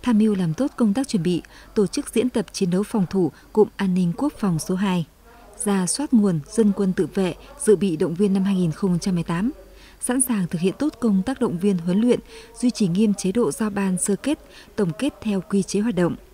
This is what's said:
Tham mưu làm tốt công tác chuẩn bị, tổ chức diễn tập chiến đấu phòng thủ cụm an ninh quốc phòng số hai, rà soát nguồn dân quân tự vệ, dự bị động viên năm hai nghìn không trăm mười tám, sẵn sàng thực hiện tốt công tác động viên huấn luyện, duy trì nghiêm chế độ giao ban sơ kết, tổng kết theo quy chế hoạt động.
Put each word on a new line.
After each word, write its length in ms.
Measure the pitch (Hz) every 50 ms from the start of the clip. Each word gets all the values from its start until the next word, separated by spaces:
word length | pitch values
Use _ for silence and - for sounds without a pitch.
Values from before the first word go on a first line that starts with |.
| -
Tham 140 | 254 240 208
mưu 180 | 220 220 208
làm 180 | 190 185 160 156
tốt 180 | - 254 294 -
công 180 | - 254 214 196
tác 140 | 262 277 -
chuẩn 160 | - 208 160
bị, 180 | 180 180 160 - - - - - - -
tổ 120 | - 208 180
chức 180 | - - 285 - -
diễn 160 | 233 - 254
tập 160 | - 233 196 -
chiến 200 | - - 196 180
đấu 120 | 170 180 208
phòng 220 | - - 226 185 -
thủ 220 | - 196 180 143 - - - - -
cụm 140 | 214 208 - -
an 180 | - 196 190 180
ninh 200 | 185 185 170 170 -
quốc 160 | 262 294 - -
phòng 200 | - 196 170 156
số 160 | - - 185
hai, 300 | 180 202 202 180 175 160 - - _ - - - - - - - -
rà 300 | - 208 202 196 185 170
soát 260 | - - 277 311 -
nguồn 260 | 226 202 202 175 156 143 -
dân 200 | - - 226 208 196
quân 180 | - 202 190 180
tự 140 | - 185 139 -
vệ, 220 | 196 190 180 - - - - - - -
dự 100 | - 214
bị 220 | 170 180 196 160 156
động 180 | 185 160 170
viên 180 | 165 208 202 190
năm 100 | 196 190
hai 120 | 196 196
nghìn 160 | 185 180 165
không 280 | 151 - - 190 175 170
trăm 160 | - 202 180
mười 80 | 170 165
tám, 280 | - 170 170 202 247 302 - - - - - - - - -
sẵn 200 | - - 247 277
sàng 260 | 269 - 247 208 180 160
thực 140 | - 165
hiện 120 | 170 190 - -
tốt 140 | 277 302 - -
công 240 | - 226 202 190 185
tác 160 | - 269 -
động 160 | 240 220 - 175
viên 200 | 180 208 202 175
huấn 240 | 165 180 180 202
luyện, 180 | 226 247 233 - - - - - - - - -
duy 100 | - 247
trì 180 | - - 214 175
nghiêm 260 | 170 185 226 220 202
chế 180 | - - 185
độ 200 | 190 240 240 143
giao 180 | 151 - 220 214
ban 280 | 202 202 196 190 185 180
sơ 180 | - - 202
kết, 240 | 185 - 262 302 - - - - - - - -
tổng 160 | - 208 170 156 -
kết 140 | 254 285 - -
theo 200 | - 220 202 190 175 -
quy 140 | - 202 185
chế 160 | - - 196
hoạt 160 | 208 240 214
động. 200 | 170 175 165 135 - - -